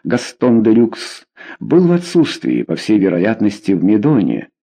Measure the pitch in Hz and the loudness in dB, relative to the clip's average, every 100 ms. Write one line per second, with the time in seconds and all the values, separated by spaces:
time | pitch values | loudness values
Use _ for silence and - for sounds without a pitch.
0 | - 120 - - 123 117 107 113 113 - | -6 -4 -6 -2 0 2 4 4 2 -2
1 | - - _ _ - - - 165 175 175 | -16 -18 _ _ -20 -14 0 2 2 0
2 | - 175 151 - - 62 - 80 - 107 | 0 0 0 -2 -4 -4 -4 -6 0 2
3 | 95 87 101 113 104 101 - 95 92 107 | 2 0 -2 0 -2 -4 -2 0 2 2
4 | 135 139 76 57 - _ _ _ | 2 2 0 -4 -8 _ _ _